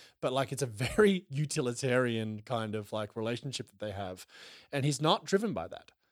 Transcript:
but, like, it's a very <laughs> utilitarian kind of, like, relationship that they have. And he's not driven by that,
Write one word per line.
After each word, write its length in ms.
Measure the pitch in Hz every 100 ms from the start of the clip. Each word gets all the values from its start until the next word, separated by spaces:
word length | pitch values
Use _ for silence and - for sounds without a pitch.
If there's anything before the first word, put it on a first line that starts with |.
| - _
but, 100 | 135
like, 180 | 127 131
it's 120 | 131
a 40 | 131
very 600 | 104 123 - 208 185 -
<laughs> 40 |
utilitarian 1080 | 135 147 156 123 117 135 123 123 113 110 107
kind 340 | - 117 110
of, 180 | 107 104
like, 200 | 107 107
relationship 540 | - 110 120 143 127 120
that 100 | 101
they 120 | 107
have. 340 | 98 95 92 - - - - -
And 140 | 143 139
he's 160 | 135
not 220 | 156 208 151
driven 260 | 190 120
by 160 | 92 82
that, 240 | - - _ _